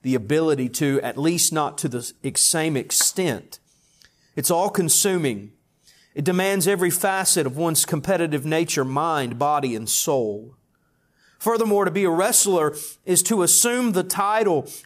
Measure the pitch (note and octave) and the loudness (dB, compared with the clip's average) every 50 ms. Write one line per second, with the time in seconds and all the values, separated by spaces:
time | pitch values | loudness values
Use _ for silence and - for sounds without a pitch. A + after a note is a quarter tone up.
0 | - B2+ C3 B2 G#2 G2+ C#3+ D#3 D#3+ D#3+ D3+ C#3 B2+ B2 A#2+ - D#3 C#3 C3+ C3+ | -2 -2 0 0 0 0 0 2 2 2 2 0 0 -4 -2 -2 0 2 2 0
1 | G2+ B2 A#2 C3+ C#3+ E3 F3 E3+ - - D#3+ D#3 D3 C3+ - - - D3 B2 B2 | 0 -2 -4 -2 0 0 2 2 0 0 0 0 -2 -2 -4 -4 -6 -4 -4 -6
2 | A#2 - - _ - C#3 - - - - - E3 D#3 D#3+ D3+ C3 A2+ - - - | -8 -10 -14 _ -8 -6 -2 0 0 2 2 2 0 0 0 -2 -4 -2 -2 0
3 | - - - F#3+ F#3 E3 A#2+ F#2 - - - - _ _ _ _ _ _ _ _ | 0 0 0 0 -2 -2 -2 -4 -8 -14 -20 -20 _ _ _ _ _ _ _ _
4 | - _ _ _ _ _ _ - C3+ - F3+ E3 F#3 G3+ G3 - F3+ D#3 - - | -20 _ _ _ _ _ _ -4 -2 0 0 0 0 0 0 0 0 2 2 2
5 | - G3+ F#3+ F3+ D#3 C3+ A2+ G2+ G2+ G#2 - _ _ _ _ _ _ - _ _ | 2 2 0 0 0 -2 -2 -4 -8 -14 -20 _ _ _ _ _ _ -20 _ _
6 | _ _ _ - D3 F3+ F3+ F3+ F#3 G3 G3 G3 D#3 F#3 G3+ F#3 F#3 F3+ - - | _ _ _ -4 -2 0 0 2 0 0 0 2 2 2 2 2 2 0 0 0
7 | - G3 F#3+ F#3+ F#3 - - F#3 D3 C3 B2 D3 E3+ E3 D#3 - - - F3 D3+ | 0 0 0 0 0 2 2 2 0 0 -2 -2 -2 0 0 0 0 0 -2 -2
8 | C3+ F3 G3 E3+ E3+ D#3+ D3+ D3 C3 D#3 D#3 D#3+ E3+ D#3+ - D3 C3+ C3 C3 C#3+ | 0 0 0 0 0 0 -2 -4 -2 -2 0 0 0 0 0 -2 -2 -2 -2 -2
9 | D#3 E3 D#3 D3 C3+ A#2+ B2 A#2+ C#3+ D3 D3+ D3 C#3 B2+ A#2 G#2+ A2 G#2+ - - | 0 0 0 -2 -2 -4 -4 -2 0 0 0 0 0 -2 -4 -4 -4 -2 -2 -2
10 | - - D3 C3 A#2+ G#2+ G#2 G#2 A2+ B2 - _ _ _ _ _ _ _ _ _ | 0 0 0 0 0 -2 -4 -8 -10 -16 -20 _ _ _ _ _ _ _ _ _
11 | _ _ _ _ _ _ _ _ - G#3+ A#3 A3 A3+ A3 G#3 G3+ G3 F3+ E3 G3 | _ _ _ _ _ _ _ _ -2 0 0 0 2 2 2 2 2 2 2 2
12 | G3 F3+ E3 E3 F#3 A3+ A#3+ - - G#3 F#3+ E3+ D3+ D3+ D3 D3+ - - - - | 2 2 2 2 2 2 2 2 2 4 2 2 2 0 0 -4 -10 -12 -14 -12
13 | _ - F3+ F3 - - A#3 G#3 F3+ E3 - - - A#3+ A#3+ B3 B3 A#3+ G3 F3+ | _ 0 0 0 2 2 0 2 2 4 4 4 4 2 2 0 0 0 0 0
14 | - F#3 - - G3 G3+ G#3+ A3 A3 G#3 E3+ C#3+ C3+ - - - - | -2 -2 -2 -2 0 0 0 2 2 2 2 2 0 -4 -10 -16 -6